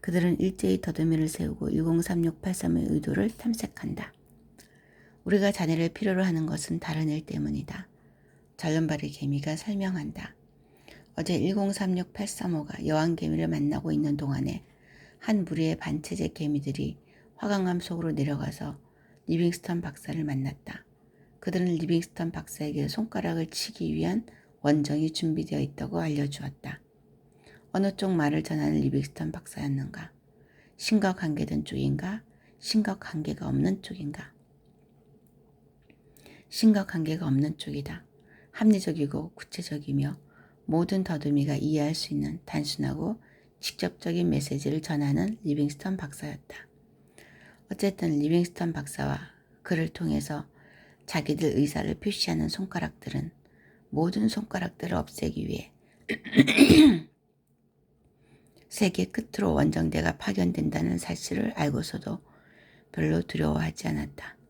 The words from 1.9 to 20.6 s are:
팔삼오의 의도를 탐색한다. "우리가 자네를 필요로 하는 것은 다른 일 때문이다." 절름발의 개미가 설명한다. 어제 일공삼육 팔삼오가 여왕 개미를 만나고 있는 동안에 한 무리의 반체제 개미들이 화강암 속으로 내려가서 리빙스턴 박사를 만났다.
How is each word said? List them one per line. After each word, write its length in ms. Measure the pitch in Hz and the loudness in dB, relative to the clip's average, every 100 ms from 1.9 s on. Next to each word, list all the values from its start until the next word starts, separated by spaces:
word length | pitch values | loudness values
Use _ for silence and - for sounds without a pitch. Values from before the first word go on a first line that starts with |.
| 165 170 175 165 160 | 2 2 2 0 0
팔삼오의 460 | - 185 180 165 - | -6 -2 0 0 2
의도를 400 | 156 147 - 208 - | 0 0 0 0 0
탐색한다. 760 | 240 226 - - - - - _ _ - - - - - _ - - - | -4 -4 -6 -8 -8 -8 -10 _ _ -20 -20 -20 -20 -20 _ -20 -20 -12
"우리가 280 | - 196 202 | 2 4 4
자네를 380 | 196 165 160 165 | 2 2 2 2
필요로 340 | - 208 185 | 0 0 2
하는 220 | 190 160 160 | 2 2 0
것은 340 | 160 - 170 | -4 -4 -4
다른 280 | - 156 156 | -4 -2 0
일 180 | 151 - | -2 -4
때문이다." 640 | 156 147 143 147 - - - - _ _ _ _ - | -4 -2 -4 -6 -12 -14 -20 -20 _ _ _ _ -6
절름발의 540 | 160 156 160 151 147 | 0 2 2 -2 -4
개미가 440 | 143 143 143 143 156 | -6 -4 -2 -2 -6
설명한다. 800 | - 202 190 185 147 - 208 - _ _ _ - - - - - | -4 -4 -2 -4 -6 -10 -14 -16 _ _ _ -20 -20 -20 -14 -6
어제 200 | 160 170 | 0 2
일공삼육 760 | 143 202 196 202 190 180 180 | 2 2 0 0 0 0 -2
팔삼오가 720 | - 202 - 180 165 151 - - | -6 -8 -4 -2 -2 -4 -6 0
여왕 300 | 156 160 165 | 2 2 2
개미를 320 | 156 156 165 | 0 0 0
만나고 440 | 156 143 139 156 | 0 0 0 0
있는 260 | 151 147 143 | 0 2 0
동안에 480 | 143 139 - - - _ - - - - | -2 -2 -2 -4 -12 _ -20 -20 -20 -12
한 260 | - 214 175 | 0 0 2
무리의 320 | 160 160 160 | 0 0 0
반체제 520 | 165 151 - 175 156 | -4 -4 -4 -4 -4
개미들이 680 | - 151 147 143 139 139 - - - - - | -2 -2 0 -2 -4 -4 -6 -18 -20 -20 -8
화강암 440 | 208 202 185 175 | -2 0 2 0
속으로 320 | - 170 165 | -2 -4 -2
내려가서 720 | 151 139 143 - - 147 - - _ _ - - | 0 0 -2 -6 -8 -10 -10 -18 _ _ -16 -2
리빙스턴 540 | 165 170 170 - 170 | 2 2 0 -4 -4
박사를 420 | 175 - - 165 | -4 -12 -8 -4
만났다. 640 | 151 135 135 - | -2 -2 -4 -8